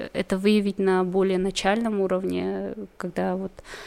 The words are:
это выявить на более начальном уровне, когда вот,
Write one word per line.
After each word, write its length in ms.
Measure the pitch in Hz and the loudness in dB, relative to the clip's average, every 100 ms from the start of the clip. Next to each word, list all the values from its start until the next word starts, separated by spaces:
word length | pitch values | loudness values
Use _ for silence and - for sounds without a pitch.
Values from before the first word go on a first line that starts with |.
| - | -6
это 240 | - - 190 | -4 -2 2
выявить 420 | 202 214 202 196 | 4 4 2 2
на 240 | 190 185 | 2 4
более 340 | 185 190 190 185 | 2 2 2 2
начальном 640 | 190 - 196 214 233 202 | 0 0 0 2 0 0
уровне, 720 | 190 185 185 180 185 196 196 214 196 - | 0 0 -2 -2 -4 -4 -6 -10 -12 -10
когда 380 | 180 180 190 185 | -8 -4 -2 -2
вот, 160 | 190 - - - | -6 -12 -18 -18